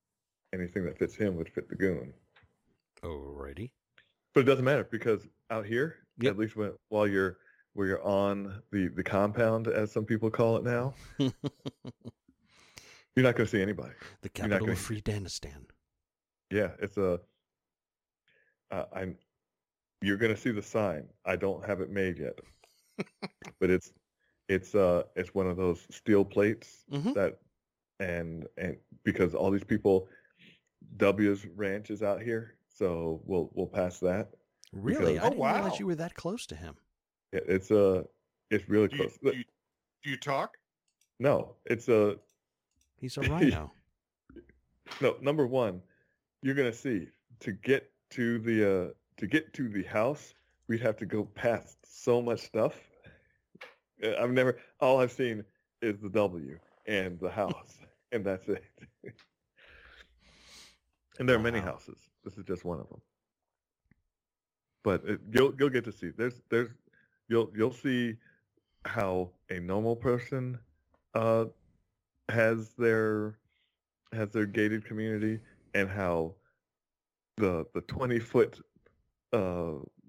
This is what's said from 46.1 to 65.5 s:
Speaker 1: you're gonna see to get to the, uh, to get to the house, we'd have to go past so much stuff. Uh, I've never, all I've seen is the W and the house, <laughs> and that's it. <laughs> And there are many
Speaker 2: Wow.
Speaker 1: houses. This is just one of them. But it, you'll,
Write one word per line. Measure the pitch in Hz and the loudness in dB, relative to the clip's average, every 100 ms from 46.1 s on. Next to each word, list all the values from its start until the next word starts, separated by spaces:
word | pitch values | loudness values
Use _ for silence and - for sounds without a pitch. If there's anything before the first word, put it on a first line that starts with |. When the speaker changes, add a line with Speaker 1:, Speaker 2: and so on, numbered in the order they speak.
| _ _ _ | _ _ _
Speaker 1:
you're | 131 | -2
gonna | 139 127 | 0 0
see | 113 143 107 76 _ _ 120 | -2 -2 -2 -4 _ _ -12
to | - | -8
get | 92 - 131 - _ _ | -4 2 0 0 _ _
to | - 117 117 | -4 -2 -2
the, | 113 110 101 95 85 | 0 4 4 2 0
uh, | - _ - | -8 _ -10
to | 98 | -2
get | 156 156 | 0 -2
to | - 123 | -6 -6
the | 101 | -4
house, | 90 110 117 147 - _ _ _ - | -2 0 0 -2 -10 _ _ _ -6
we'd | 113 | -2
have | 117 107 | -2 -2
to | 98 | -4
go | 107 | -4
past | 104 - 120 110 - _ | -4 -2 0 0 -4 _
so | _ - - 120 | _ -6 0 2
much | 120 113 | 2 -4
stuff. | - 110 127 - - _ - - _ _ _ - - _ _ _ | -2 0 0 -2 -16 _ -20 -20 _ _ _ -20 -20 _ _ _
Uh, | 110 - | -2 0
I've | 120 | 2
never, | 127 127 123 - - | 4 4 0 -8 2
all | 131 131 | 6 6
I've | 127 | 4
seen | - 123 110 101 _ _ _ | 2 -2 -2 -10 _ _ _
is | 117 101 | -4 -2
the | 104 | 0
W | 107 101 87 67 78 _ _ - | 2 2 0 -10 -14 _ _ -4
and | 104 92 87 | -2 -2 -4
the | 90 | -4
house, | 95 95 - - - - | -2 -2 -4 -12 -20 -20
<laughs> | _ _ | _ _
and | 117 | -4
that's | 98 92 - | -2 -4 -4
it. | 98 - _ - _ | -6 -6 _ -20 _
<laughs> | - - _ _ _ _ - - - - - _ _ - - - - _ _ _ _ - | -20 -20 _ _ _ _ -20 -20 -20 -20 -20 _ _ -20 -20 -20 -20 _ _ _ _ 0
And | 127 | 4
there | 120 | 4
are | |
many | 117 117 | 4 0
Speaker 2:
Wow. | 95 | -2
Speaker 1:
houses. | - - - _ _ | -6 -12 -20 _ _
This | - 101 | -16 -12
is | |
just | 95 90 | -8 -6
one | 90 82 | -6 -8
of | - | -10
them. | - _ _ _ _ _ _ _ _ _ _ _ _ _ _ _ _ _ _ | -18 _ _ _ _ _ _ _ _ _ _ _ _ _ _ _ _ _ _
But | 107 87 | 0 0
it, | 80 113 - | -2 -6 0
you'll, | 117 139 | 4 4